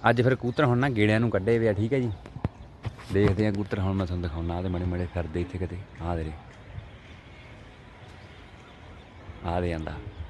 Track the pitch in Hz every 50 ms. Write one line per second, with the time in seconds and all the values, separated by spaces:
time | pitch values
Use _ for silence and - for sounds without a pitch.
0 | - 110 117 120 120 131 131 - - 120 120 - 151 123 120 120 131 143 123 107
1 | 104 107 107 113 120 117 101 98 95 110 117 117 113 110 101 95 107 113 139 135
2 | 123 113 98 - - - - - - - - - - - - - - - - -
3 | - - 92 98 104 104 95 98 107 107 98 101 104 - - 101 95 98 95 98
4 | 95 85 92 87 87 85 76 82 82 85 85 87 90 92 90 87 90 90 87 87
5 | 90 82 - 90 85 76 78 87 87 - - 90 92 85 87 90 95 - - -
6 | 85 85 87 82 80 78 78 80 - - - - - - - - - - - -
7 | - - - - - - - - - - - - - - - - - - - -
8 | - - - - - - - - - - - - - - - - - - - -
9 | - - - - - - - - - 85 85 90 90 87 82 80 78 78 78 78
10 | - - - - -